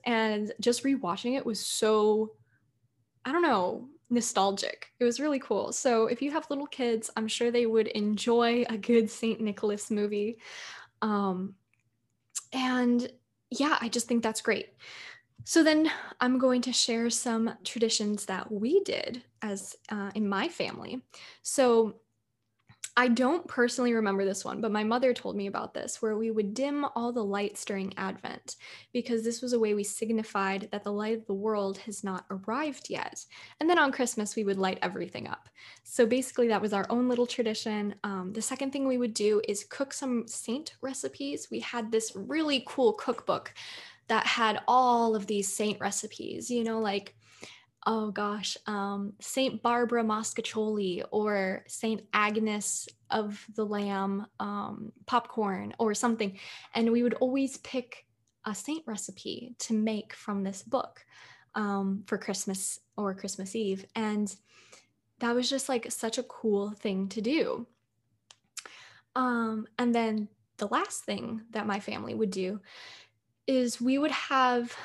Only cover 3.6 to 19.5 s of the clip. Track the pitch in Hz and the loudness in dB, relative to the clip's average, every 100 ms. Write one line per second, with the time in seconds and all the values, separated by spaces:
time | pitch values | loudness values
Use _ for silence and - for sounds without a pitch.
3.6 | 180 - 254 - - 240 226 - 196 196 | 2 -2 -8 -16 -2 0 2 2 2 2
4.6 | - - - - 240 240 302 277 - 202 | -4 -6 -10 0 2 2 0 0 0 0
5.6 | - - 262 226 220 240 277 302 311 277 | 0 0 2 4 4 2 -2 -2 -2 -4
6.6 | 285 - 240 226 - - 220 - 240 240 | -6 -2 0 0 -2 -2 -2 0 2 4
7.6 | 233 220 214 214 208 208 - 233 233 240 | 4 4 4 2 0 2 4 6 6 4
8.6 | 240 226 196 233 214 - 226 220 220 202 | 2 0 4 6 6 2 -2 0 -2 -2
9.6 | 214 208 - 208 208 208 208 233 - - | -2 -2 -2 0 0 0 -2 -4 -10 -14
10.6 | - - - - 220 202 202 185 190 - | -14 -16 -16 -4 0 2 2 0 -4 -8
11.6 | _ _ _ _ _ _ _ - - 262 | _ _ _ _ _ _ _ -12 -6 -2
12.6 | 254 254 247 240 254 - _ _ - 247 | 0 2 4 4 2 -6 _ _ -8 0
13.6 | 294 311 226 240 - 240 226 220 - - | 2 2 0 -2 0 2 2 0 0 0
14.6 | - _ - - - - _ - - 330 | -2 _ -18 -16 -16 -18 _ -16 2 6
15.6 | 311 311 311 - - - 247 254 262 254 | 8 8 4 0 -6 0 2 4 4 4
16.6 | 247 240 - 233 233 226 247 226 226 - | 2 2 2 2 2 0 0 2 0 -2
17.6 | - 233 226 226 208 208 - 190 - 208 | -8 0 2 2 0 -2 -4 -6 -4 -2
18.6 | 220 370 392 - - 247 - - 214 | 4 4 4 -2 -4 -8 -12 -10 -6